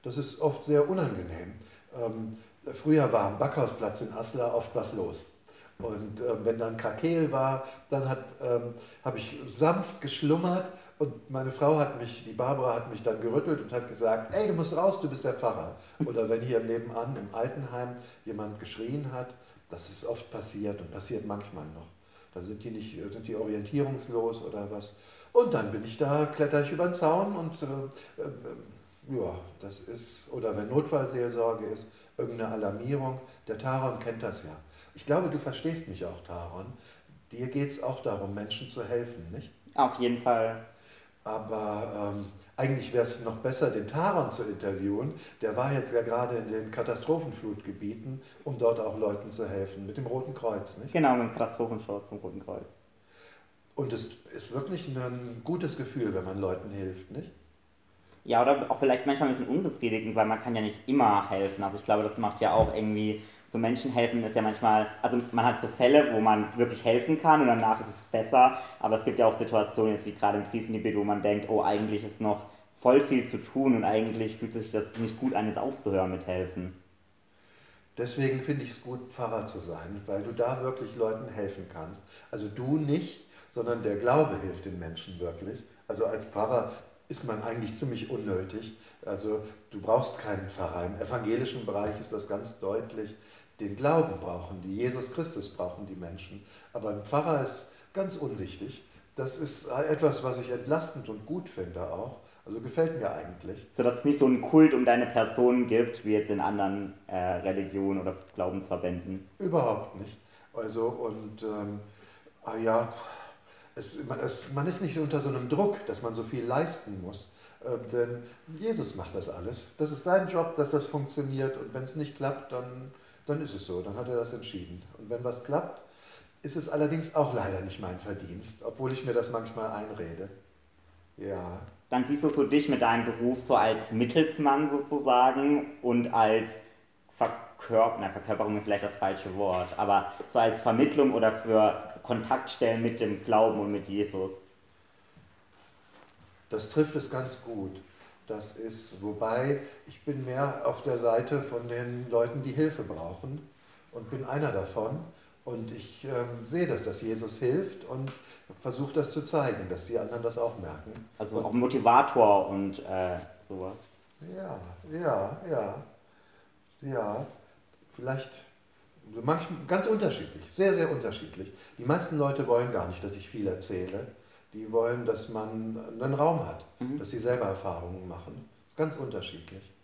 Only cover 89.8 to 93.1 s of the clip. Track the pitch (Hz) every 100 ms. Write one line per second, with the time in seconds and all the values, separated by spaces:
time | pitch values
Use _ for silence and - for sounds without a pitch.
89.8 | 98 117 - - 107 95 95 - 85 87
90.8 | 90 - 113 123 104 117 127 127 107 101
91.8 | 107 107 - 110 101 101 107 - 98 110
92.8 | 113 113 104